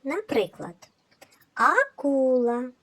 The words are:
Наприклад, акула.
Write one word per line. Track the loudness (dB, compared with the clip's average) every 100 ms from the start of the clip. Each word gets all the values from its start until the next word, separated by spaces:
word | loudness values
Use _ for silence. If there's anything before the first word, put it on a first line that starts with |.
Наприклад, | -6 -8 -2 -2 -2 -8 -16 -16 -20 _ _ _ -20 _ _
акула. | 0 2 4 0 -2 -2 2 2 2 2 -2 -6 -14